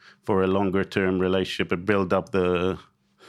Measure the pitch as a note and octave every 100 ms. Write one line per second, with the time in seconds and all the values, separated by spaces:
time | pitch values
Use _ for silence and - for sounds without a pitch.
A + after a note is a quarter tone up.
0 | - - - G2 F#2+ G2 G2 G2 F2+ G#2
1 | F#2+ F#2 F#2 F#2+ F#2 - F2 F2+ F#2+ G2+
2 | F#2 F#2+ - G2 F2+ F2+ F#2 - - _
3 | _ _